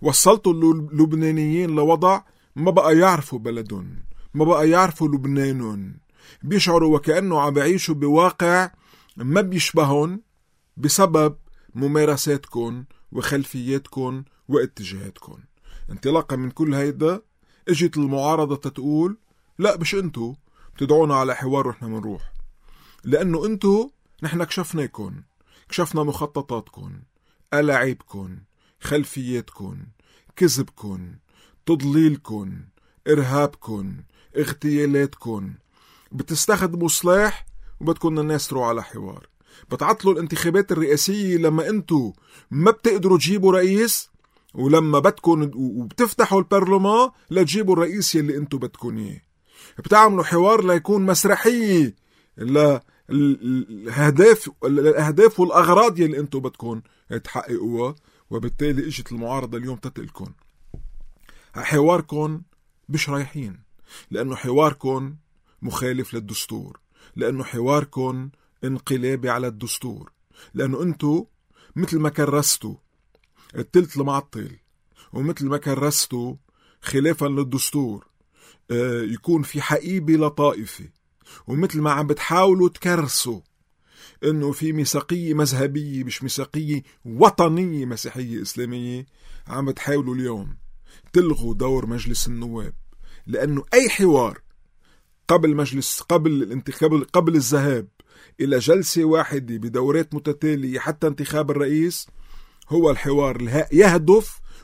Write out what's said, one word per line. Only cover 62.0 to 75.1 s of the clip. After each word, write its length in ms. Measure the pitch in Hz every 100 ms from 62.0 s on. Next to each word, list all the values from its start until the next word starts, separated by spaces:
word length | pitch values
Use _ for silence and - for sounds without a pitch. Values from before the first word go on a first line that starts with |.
| 156 147 151 156 175 _ _ _ -
مش 200 | 151 -
رايحين، 540 | 143 139 151 117 90 _ - - - -
لأنه 240 | - 131 131
حواركن 800 | 127 135 151 135 131 131 135 151 _ _ _ _
مخالف 520 | 123 - 127 127 127
للدستور، 640 | 117 101 107 - 110 139 - _ _ _ -
لأنه 280 | 120 131
حواركن 840 | 127 120 123 147 143 - 131 127 135 - _ _
انقلابي 640 | 131 131 - 127 123 131 123
على 180 | 120 127
الدستور، 640 | 107 113 - 127 107 - _ _ _ -
لأنه 280 | 127 135 131
انتو 440 | 175 156 147 160 220 _ _ _ _ -
مثل 240 | 185 160
ما 100 | 151
كرستوا 640 | 151 147 143 143 - 107 101 _ _ _ _ _ _ _ 123
التلت 420 | 120 180 165 139
المعطل، 540 | 139 139 135 117 104 - _ _ _ _ _